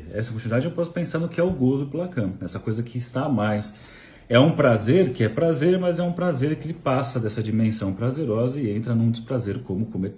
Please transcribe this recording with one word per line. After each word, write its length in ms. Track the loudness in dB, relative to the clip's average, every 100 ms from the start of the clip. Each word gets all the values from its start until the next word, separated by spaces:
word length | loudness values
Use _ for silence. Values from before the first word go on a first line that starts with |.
| -10
essa 200 | -8 -6
continuidade 320 | -6 -2 -2
eu 80 | -2
posso 180 | -4 -4
pensar 280 | -4 -4 -4
no 100 | -4
que 120 | 0
é 40 |
o 60 | 0
gozo 360 | 2 2 2 -2
pro 120 | -6
Lacan, 340 | -6 -4 -4 -6
essa 180 | -10 -8
coisa 240 | -4 -4
que 140 | -4 -8
está 280 | -6 -4
a 40 | -2
mais. 440 | 0 0 -2 -4 -12 -20 -20 -20 -14 2
É 120 | 6
um 160 | 6 6
prazer 560 | 4 4 4 4 4
que 100 | 2
é 60 | 0
prazer, 500 | 2 2 4 2 2
mas 220 | 2 0
é 20 |
um 100 | -2
prazer 440 | 0 0 0 0 -2
que 100 | -6
ele 80 |
passa 460 | -6 0 0 0 -2
dessa 200 | -4 -4
dimensão 520 | 0 2 2 0 -4
prazerosa 640 | -2 -2 -2 0 0 0 0
e 120 | -2
entra 220 | -2 0
num 180 | 2 2
desprazer, 480 | 0 -2 -4 -2 -6
como 280 | -4 -4 -4
comer 280 | -4 -6